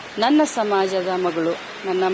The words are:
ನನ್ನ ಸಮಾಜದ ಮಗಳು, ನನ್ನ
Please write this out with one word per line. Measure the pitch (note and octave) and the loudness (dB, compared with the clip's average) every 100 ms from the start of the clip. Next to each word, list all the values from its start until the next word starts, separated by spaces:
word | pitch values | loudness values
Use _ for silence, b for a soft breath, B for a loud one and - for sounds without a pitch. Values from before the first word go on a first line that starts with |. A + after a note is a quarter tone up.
| - - | -12 -2
ನನ್ನ | A3+ D4+ | 4 4
ಸಮಾಜದ | D4+ - G#3 G3 F#3+ F#3+ F3+ | 4 0 0 2 2 0 -2
ಮಗಳು, | F#3 F3+ E3 E3 E3 - - | 0 0 0 -2 -2 -8 -10
ನನ್ನ | G3 F#3 F#3 | -4 0 0